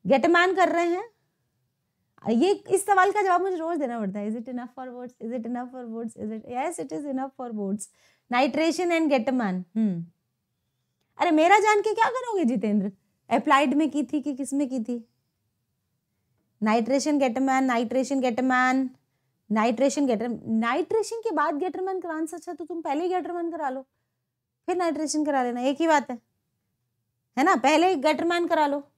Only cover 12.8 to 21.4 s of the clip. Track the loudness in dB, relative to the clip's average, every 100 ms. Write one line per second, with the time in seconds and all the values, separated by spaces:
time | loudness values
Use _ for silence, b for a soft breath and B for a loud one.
12.8 | -2 -8 _ _ -2 -2 4 4 4 2
13.8 | 0 -2 -4 -4 -6 -8 -4 -4 -2 -4
14.8 | -6 -8 -10 _ _ _ _ _ _ _
15.8 | _ _ _ _ _ _ _ _ 0 2
16.8 | 2 0 2 2 2 0 0 2 2 0
17.8 | 0 -2 0 0 0 0 2 2 4 2
18.8 | -2 -8 _ _ _ _ -4 0 2 2
19.8 | 0 2 0 0 -4 -6 -2 -2 0 -2
20.8 | 0 -2 -2 -6 -4 -2